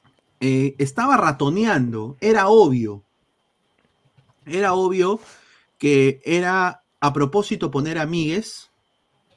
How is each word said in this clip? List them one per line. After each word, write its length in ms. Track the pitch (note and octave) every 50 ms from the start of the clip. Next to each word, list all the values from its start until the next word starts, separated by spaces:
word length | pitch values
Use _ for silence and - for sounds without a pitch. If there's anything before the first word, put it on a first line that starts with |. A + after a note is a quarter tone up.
| _ _ _ _ _ _ _ _
eh, 360 | C3 C3 C3 C3 C3+ C#3 C#3 -
estaba 400 | C#3 C3+ - - A#3 C4+ C#4 A3+
ratoneando, 1000 | F3 D#3 D3 - D3 C#3 D#3+ G3+ A3+ A3+ G3 C#3+ B2 A#2+ A2+ A2 G#2+ A#2+ C3+ -
era 260 | - G#3+ A3 G#3+ G3 G3
obvio. 560 | A3 A3+ G3+ D3 B2+ B2 A2+ G#2+ G2+ G2+ - _ _ _ _ _ _ _ _ _ _ _ _ _ _ _ _ _ _ _ _ _ _ _ _ _ _ _ _
Era 280 | C#3+ D#3 F#3 G3+ F#3+ F3+
obvio 460 | F#3 F#3 F#3 F#3+ F#3 F3+ F#3 G#3+ A3 - - - - _ _ _ _ _ _ _ _
que 440 | - D3 C#3+ C#3 C3+ C3+ C3+ C3 -
era 600 | - E3+ F3 F3+ F3+ F#3 F#3+ F3+ F3+ - - _ _ _ _
a 120 | C#3+ C#3+
propósito 600 | C3+ C#3 C#3+ C#3 D#3+ G#3 G3+ - A3 F3 F3+ D3
poner 260 | C3+ C#3 C#3+ D#3 E3 E3+
a 80 | D#3
Míguez, 640 | D#3 E3+ E3+ D#3+ D3+ D#3+ G#3 A3 - - - - _ _ _ _ _ _ _ _ _ _ _ _ _ _